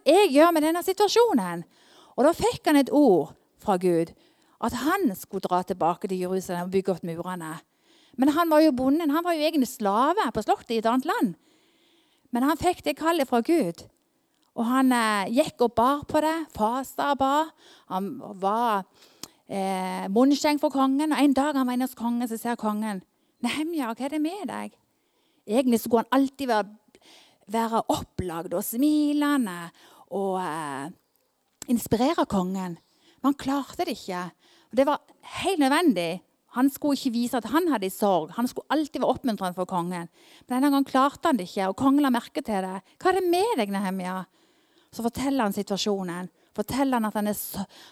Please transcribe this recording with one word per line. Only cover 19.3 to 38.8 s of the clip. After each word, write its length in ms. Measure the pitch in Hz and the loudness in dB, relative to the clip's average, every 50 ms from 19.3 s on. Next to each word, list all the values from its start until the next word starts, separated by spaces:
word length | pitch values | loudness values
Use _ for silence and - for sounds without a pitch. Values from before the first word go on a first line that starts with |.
| _ _ _ - | _ _ _ -10
eh, 600 | 190 196 190 190 190 185 185 185 185 185 185 190 | -6 -4 -4 -4 -4 -4 -4 -6 -6 -6 -6 -2
munnskjenk 500 | 196 226 262 277 285 269 - 302 302 294 | 2 4 4 4 4 2 2 0 0 0
for 100 | - 302 | -2 -2
kongen, 440 | - 269 269 269 269 277 311 311 294 | 0 0 0 2 0 0 0 0 2
og 60 | 220 | 2
en 140 | 277 294 262 | 4 4 4
dag 220 | 269 277 302 294 | 2 0 0 0
han 120 | 269 262 247 | 0 -2 -2
var 60 | 247 | -2
inne 120 | 247 262 | -2 -4
hos 80 | 254 - | -4 -6
kongen, 340 | - 226 240 240 240 247 220 | -6 -6 -4 -2 -2 -4 -4
så 120 | 226 226 | -6 -6
ser 160 | - 233 240 | -6 -6 -4
kongen, 480 | - 220 214 208 208 220 220 202 185 - _ _ _ _ _ _ _ - | -4 -2 -4 -2 -2 -4 -6 -6 -8 -10 _ _ _ _ _ _ _ -4
«Nehemja, 500 | 240 226 277 311 330 349 311 254 220 226 | -4 -2 -2 -4 -4 -4 -4 -4 -4 -6
hva 120 | - 247 | -6 -6
er 40 | 285 | -4
det 120 | 302 311 | -4 -2
med 260 | 302 320 370 415 359 233 | -2 -2 -4 -6 -8 -8
deg?» 260 | - 214 - 202 - _ _ _ _ _ _ _ _ _ _ _ _ _ _ - | -8 -8 -10 -10 -14 _ _ _ _ _ _ _ _ _ _ _ _ _ _ -2
Egentlig 320 | 208 254 269 254 233 214 | 0 0 2 2 2 0
skulle 240 | - 233 233 226 214 | 2 2 2 2 2
han 160 | - - 269 | 2 2 2
alltid 280 | 277 262 - - 285 247 | 2 2 -2 -4 -2 0
være, 200 | 226 214 202 208 214 - _ _ _ _ _ _ - - - _ _ _ _ - | 0 0 0 -2 -8 -20 _ _ _ _ _ _ -20 -20 -20 _ _ _ _ -6
være 360 | 208 226 226 220 226 220 - - 294 | -4 -2 -2 0 0 -2 0 0 -2
opplagt 600 | - - - _ - 180 180 160 165 165 170 170 | -4 -4 -8 _ -8 -8 -6 -6 -8 -8 -6 -4
og 100 | 185 - | -6 -4
smilende 1040 | - 220 233 285 302 302 302 294 294 294 294 294 285 294 277 240 190 175 175 170 170 - _ - - - - - - | -4 -2 0 2 2 4 2 2 2 0 0 0 2 2 0 0 -2 -4 -8 -12 -14 -16 _ -20 -20 -20 -20 -16 -10
og, 280 | - 196 196 196 185 185 | -6 -4 -4 -2 -2 -4
eh, 500 | 185 165 147 165 156 143 139 131 139 165 - _ _ _ _ _ _ _ _ _ _ _ _ _ - - | -4 -4 -6 -6 -6 -8 -8 -8 -10 -10 -12 _ _ _ _ _ _ _ _ _ _ _ _ _ -6 -2
inspirere 540 | 247 220 - - 233 208 247 294 339 359 302 | -2 -2 -2 0 0 0 2 2 0 0 -2
kongen. 520 | - - 196 180 180 190 190 185 180 165 - _ _ _ _ _ _ _ _ | 0 0 -2 -2 -2 -4 -6 -6 -8 -10 -12 _ _ _ _ _ _ _ _
Men 100 | - 269 | -2 -2
han 80 | 285 - | -2 -2
klarte 460 | - 262 277 285 254 - - - 359 | -2 -4 -4 -4 -4 -6 -6 -6 -6
det 120 | 339 233 - | -6 -6 -8
ikke. 320 | - - 185 180 180 170 - _ _ _ _ _ _ _ | -8 -8 -8 -6 -8 -8 -12 _ _ _ _ _ _ _
Og 60 | - 240 | 0 0
det 80 | 277 | 2
var 160 | 294 285 - _ _ _ _ | 2 2 -2 _ _ _ _
helt 380 | - - - - - 349 392 311 | -20 -14 -10 -6 -2 -2 0 2
nødvendig. 640 | 277 262 285 320 370 311 202 180 170 165 175 180 - _ _ _ _ _ - | 2 4 4 4 4 4 4 4 2 -2 -4 -6 -10 _ _ _ _ _ -2
Han 140 | 240 262 277 | 0 2 2
skulle 280 | - - - 294 277 - | 0 0 -2 0 0 0
ikke 140 | - 269 | 0 -2
vise 260 | 220 240 240 240 - 240 | -2 -2 -2 -2 -2 -4
at 120 | - 214 | -2 -2
han 160 | 240 330 370 339 | 0 0 2 2
hadde 180 | 269 214 190 190 | 0 0 -2 -4
sorg. 420 | - - 214 202 190 165 156 185 175 | -2 0 2 2 4 2 0 -2 -4
Han 120 | - 240 247 | -4 -4 -4
skulle 200 | - - - - | -4 -6 -6 -2
alltid 320 | 262 311 | -2 -2